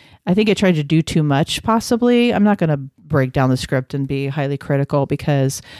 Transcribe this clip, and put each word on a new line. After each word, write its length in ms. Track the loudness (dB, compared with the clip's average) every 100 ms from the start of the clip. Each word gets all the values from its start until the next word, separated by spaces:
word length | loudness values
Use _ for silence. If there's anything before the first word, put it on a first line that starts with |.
| -20 _ -2
I 80 |
think 160 | 0 2
it 80 | 2
tried 180 | 2 2
to 80 |
do 180 | 2 0
too 200 | 0 0
much, 400 | 2 0 0 -4
possibly. 680 | -2 -2 0 0 2 4 2
I'm 100 | 2
not 140 | 2 2
gonna 180 | 0 -2
break 560 | -6 _ -2 0 0
down 160 | 0 0
the 60 | 0
script 360 | -2 -4 -4
and 140 | -6 -4
be 180 | -4 -4
highly 300 | -4 -4 -4
critical 480 | -2 -2 0 -2 -2
because 560 | -4 0 0 0 -4 -14